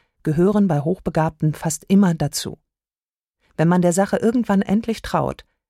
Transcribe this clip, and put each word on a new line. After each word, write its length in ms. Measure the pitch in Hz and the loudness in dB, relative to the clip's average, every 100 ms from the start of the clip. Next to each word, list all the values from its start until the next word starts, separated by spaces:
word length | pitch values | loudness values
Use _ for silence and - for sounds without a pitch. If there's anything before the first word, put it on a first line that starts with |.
| _ _ | _ _
gehören 440 | - 156 185 208 196 | -4 2 2 2 2
bei 140 | 147 | 0
Hochbegabten 720 | 147 185 - 160 160 160 156 | -2 -4 -4 -2 -2 -2 -4
fast 320 | 147 170 - - | -2 -6 -6 0
immer 260 | 196 196 | 2 4
dazu. 460 | 165 147 - - - _ _ _ _ _ _ _ _ _ - | 0 -4 -6 -10 -12 _ _ _ _ _ _ _ _ _ -2
Wenn 100 | 160 | 2
man 140 | 180 | 2
der 120 | 175 | 2
Sache 240 | 170 196 - | 2 0 0
irgendwann 440 | 220 247 220 196 | 0 0 0 -2
endlich 400 | - 202 226 220 | 0 -2 -2 -8
traut, 440 | - 165 131 - - _ _ | -4 -4 -4 -8 -16 _ _